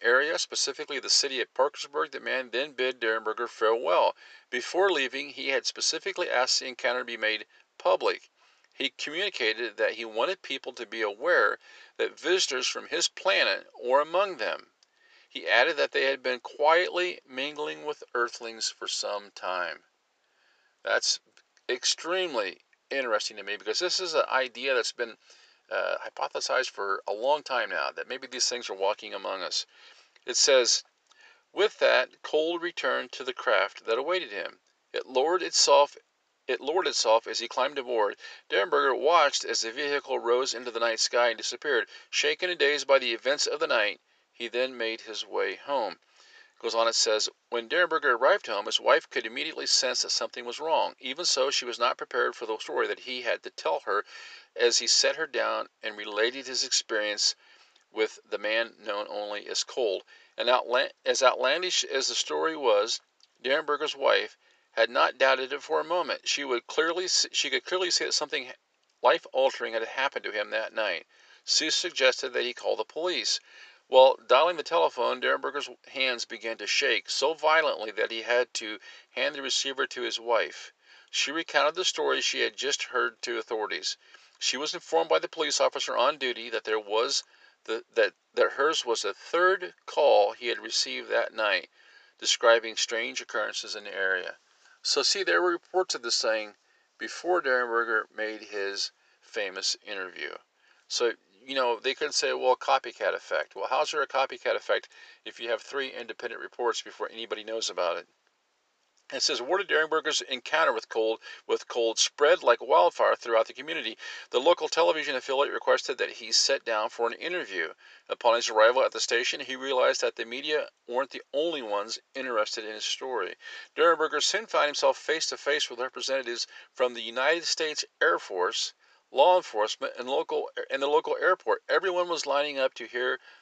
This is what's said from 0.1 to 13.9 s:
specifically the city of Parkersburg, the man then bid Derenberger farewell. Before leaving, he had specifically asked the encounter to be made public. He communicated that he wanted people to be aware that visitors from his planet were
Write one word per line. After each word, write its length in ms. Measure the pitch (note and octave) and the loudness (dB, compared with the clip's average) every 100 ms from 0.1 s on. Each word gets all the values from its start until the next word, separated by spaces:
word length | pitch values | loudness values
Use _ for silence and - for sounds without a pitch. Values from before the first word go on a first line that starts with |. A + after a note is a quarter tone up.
| B2+ D3 F3 | 4 4 -2
specifically 580 | - - - C3+ D3+ C#3 | -4 -4 -4 -4 -6 -6
the 100 | F#3+ | 0
city 320 | - C#3 C3 | 2 2 -2
of 140 | G#2+ | -2
Parkersburg, 560 | - C#3 - C#3+ D3 D#3 | 0 0 0 -8 -4 -4
the 80 | B2+ | -6
man 320 | A#2 B2 B2+ | -4 -4 -2
then 220 | A2+ D3+ | -2 -4
bid 280 | B2+ C3 C3 | -2 -2 0
Derenberger 480 | A2+ A2+ A2 A2 A#2+ | 0 0 -2 -4 -4
farewell. 680 | - A2 A#2 G#2 A#2 A2+ - - - _ | 0 2 2 2 4 4 2 -8 -20 _
Before 400 | B2 - E3 G3 | -6 -4 2 2
leaving, 380 | D#3+ B2+ C3+ C#3+ | 2 -2 -4 -10
he 220 | C3 C3+ | -8 -2
had 160 | C3+ - | -2 -2
specifically 640 | - - D#3+ G3+ F#3 F3+ | -4 -2 -2 -4 -4 0
asked 300 | B2 B2+ - | 2 2 0
the 80 | C3+ | -2
encounter 320 | B2 B2+ B2 | -4 -2 -2
to 60 | |
be 120 | B2 A#2 | -4 -2
made 300 | A2 G#2+ G#2 _ _ - | -2 -2 -4 _ _ -4
public. 500 | F3 F#3 A2 F2+ - _ _ _ _ | 0 2 2 -2 -6 _ _ _ _
He 160 | - C3+ | -6 -6
communicated 840 | - - D#3 G3+ - A2+ A2 A#2 G#2 | -6 -8 -4 -4 -2 -2 0 -4 0
that 160 | G#2+ | -2
he 120 | G#2+ | -2
wanted 380 | A#2 A2 D3 F#3+ | -6 -2 -2 -2
people 300 | - C3+ - | -6 -10 -10
to 120 | B2+ | -12
be 160 | G#2+ A2+ | -10 -4
aware 600 | G#2+ G2+ D#3 D#3 G#2 - - - - - | -4 -2 2 4 4 0 -8 -20 -14 -4
that 220 | A2 - | -4 -2
visitors 480 | C#3+ F#3 - C3 B2+ | 0 0 0 -2 -4
from 220 | A#2 G#2 | -6 -6
his 180 | D#3 E3 | -4 -4
planet 600 | - F#3+ F#3+ A#2+ F#2+ - - | -2 0 2 2 0 -6 -8
were 200 | B2 | 2